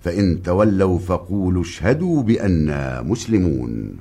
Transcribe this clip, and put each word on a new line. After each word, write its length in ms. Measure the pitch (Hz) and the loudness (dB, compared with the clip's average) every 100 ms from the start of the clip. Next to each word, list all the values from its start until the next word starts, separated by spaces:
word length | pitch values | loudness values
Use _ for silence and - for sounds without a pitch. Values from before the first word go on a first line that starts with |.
فإن 400 | 87 87 98 82 | -4 0 0 0
تولوا 580 | 90 90 110 95 95 90 | 0 2 2 4 2 2
فقولوا 600 | 90 87 - 101 92 90 | 0 -4 -2 -2 0 0
اشهدوا 600 | 85 - 85 139 180 160 | -2 -2 0 0 2 0
بأننا 800 | 110 113 98 87 76 71 67 64 | 2 0 2 2 2 -2 -4 -6
مسلمون. 960 | 62 104 - 110 90 67 60 57 52 50 | -4 -4 0 2 2 0 -4 -6 -8 -12